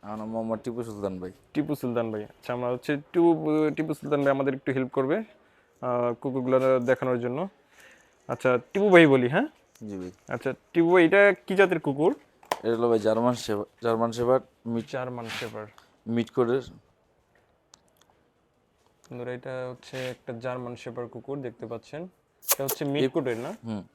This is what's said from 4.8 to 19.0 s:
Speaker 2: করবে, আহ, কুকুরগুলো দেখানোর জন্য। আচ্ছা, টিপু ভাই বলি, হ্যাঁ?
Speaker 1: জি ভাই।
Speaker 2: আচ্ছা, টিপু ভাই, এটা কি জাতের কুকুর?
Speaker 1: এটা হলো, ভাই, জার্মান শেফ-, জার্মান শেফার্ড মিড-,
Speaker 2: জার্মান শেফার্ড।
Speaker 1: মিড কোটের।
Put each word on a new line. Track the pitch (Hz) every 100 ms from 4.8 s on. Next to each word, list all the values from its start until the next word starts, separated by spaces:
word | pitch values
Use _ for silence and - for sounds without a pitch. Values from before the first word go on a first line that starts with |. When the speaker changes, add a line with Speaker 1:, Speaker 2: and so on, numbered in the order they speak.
| 127
Speaker 2:
করবে, | - 131 185
আহ, | 220 _ _ _ _ _ 127 123 120
কুকুরগুলো | 117 143 131 127 131 131 131
দেখানোর | 120 127 131 123
জন্য। | 120 131 190 _ _ _ - - _ _ -
আচ্ছা, | - 131 127 -
টিপু | 196 208
ভাই | 180 156
বলি, | 135 123
হ্যাঁ? | 165 294 _ _ _ 107
Speaker 1:
জি | 190
ভাই। | 185 - -
Speaker 2:
আচ্ছা, | 123 135 127 _
টিপু | 170 170
ভাই, | 185 160
এটা | 196 202 190 -
কি | 190
জাতের | 196 170
কুকুর? | 156 139 170 285 _ _ -
Speaker 1:
এটা | - 107 113
হলো, | 120
ভাই, | 113
জার্মান | 104 110 120
শেফ-, | 120 - 104 104 _
জার্মান | 117 113 117
শেফার্ড | 117 120 127 - _ 117
মিড-, | 117 110
Speaker 2:
জার্মান | 131 127 123 113 -
শেফার্ড। | 117 107 107 - _ _ -
Speaker 1:
মিড | 117 110
কোটের। | - 117 131 120 - _ _ _ _ _ _ _ _ _ _ _ _ _ _ _ _ _ _ _ _ _ _